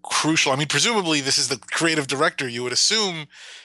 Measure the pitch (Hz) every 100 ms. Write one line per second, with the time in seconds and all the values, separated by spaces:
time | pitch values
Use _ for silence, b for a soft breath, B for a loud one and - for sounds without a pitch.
0 | - - 151 160 147 135 147 135 220 220
1 | 170 151 135 131 127 131 - - 160 156
2 | 135 135 165 - 131 120 123 123 - 214
3 | 202 165 147 B B B